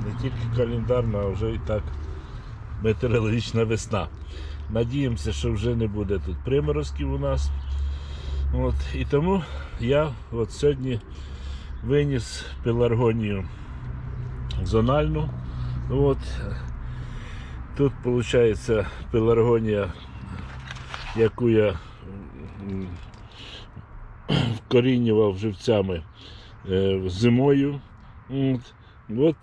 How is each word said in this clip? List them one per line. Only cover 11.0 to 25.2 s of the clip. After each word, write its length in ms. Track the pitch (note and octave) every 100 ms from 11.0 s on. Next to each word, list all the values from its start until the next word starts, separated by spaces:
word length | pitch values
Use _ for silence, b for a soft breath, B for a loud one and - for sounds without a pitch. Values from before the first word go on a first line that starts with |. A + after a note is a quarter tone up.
| - B B B B B B B
виніс 600 | A2 C#3+ D3 C3+ - - - -
пеларгонію 840 | A#2+ A#2 A#2+ A#2 A#2+ A2+ G#2 G2+ F2+ B B B B - - - - - - -
зональну. 680 | F2+ A2 A#2 C#3+ D#3 D3+ D#3 - B B B B -
От. 280 | C3 C#3+ C3+ - - G2+ G2+ B B B B B B B B B B - -
Тут, 160 | C#3 -
получається, 840 | B2 B2 A#2 B2+ A#2 G2+ - A2 F#2+ B B
пеларгонія, 800 | A2+ A2 A#2 A2+ A#2 A2 G#2 G2 B B B B B B B B B B B B A2
яку 320 | A2+ - A#2+
я, 260 | A2 G#2 D#2+ B B - G2 F#2+ - - G#2 G2
м, 180 | F#2+ F#2 F2 - - B B B B B - - - - - - C#3 A#2+ A2
вкорінював 840 | - B2 B2 B2 A#2 G#2+